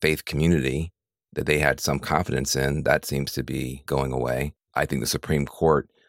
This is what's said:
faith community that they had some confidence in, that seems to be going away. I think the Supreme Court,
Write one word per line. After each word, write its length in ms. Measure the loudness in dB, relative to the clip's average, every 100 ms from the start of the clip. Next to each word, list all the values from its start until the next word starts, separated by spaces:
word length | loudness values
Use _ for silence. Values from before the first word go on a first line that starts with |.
faith 240 | 0 0 -2
community 680 | 2 4 4 2 -2 -4 _ _ _ _
that 140 | -4 0
they 100 | 2
had 200 | 2 0
some 180 | 0 -2
confidence 560 | 0 0 0 -2 -2 0
in, 280 | 0 0
that 200 | 2 0 0
seems 260 | -4 -4
to 100 | -6
be 380 | -6 -4 -6 -8 -4
going 240 | -2 -2
away. 420 | -2 -2 -2 -4 -8 _ -4
I 100 | -2
think 160 | -2
the 60 | -2
Supreme 380 | -4 0 0 0
Court, 440 | 2 4 4 0 _